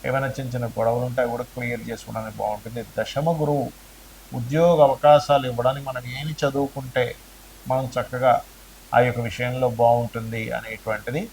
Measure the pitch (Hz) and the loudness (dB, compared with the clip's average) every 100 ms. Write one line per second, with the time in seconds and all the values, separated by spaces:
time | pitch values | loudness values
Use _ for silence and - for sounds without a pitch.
0 | 131 135 135 120 131 123 117 110 113 120 | 0 -2 -2 -4 -6 -6 -6 0 0 0
1 | 123 120 120 120 120 - 120 117 117 110 | -2 -2 -2 -2 -6 -8 -6 -6 -8 -10
2 | - 113 110 107 107 107 110 117 110 - | -8 -10 -10 -6 -6 -6 -10 -12 -8 -6
3 | 110 139 156 165 147 143 120 - - - | -4 -2 -2 0 0 -2 -4 -10 -20 -20
4 | - - - 127 117 151 170 165 143 127 | -20 -20 -12 -8 -2 4 6 8 6 6
5 | 147 147 143 143 127 117 123 139 135 127 | 8 6 6 0 2 0 0 -2 -8 -10
6 | 120 131 156 151 143 135 139 139 127 131 | -10 -8 -8 -2 -2 0 -2 -4 -4 -2
7 | 120 - - - - - - 131 127 123 | -2 -4 -18 -20 -20 -16 -4 -2 -2 -4
8 | 120 123 127 120 - - - - - 120 | -4 0 2 2 0 -20 -20 -20 2 4
9 | 123 123 117 - 123 127 123 113 117 120 | 4 0 -6 -4 -4 0 -2 4 4 4
10 | 117 117 113 113 110 117 113 110 110 107 | 0 -6 -6 -6 -6 -6 -8 -10 -6 -6
11 | 117 143 226 | -4 -6 -8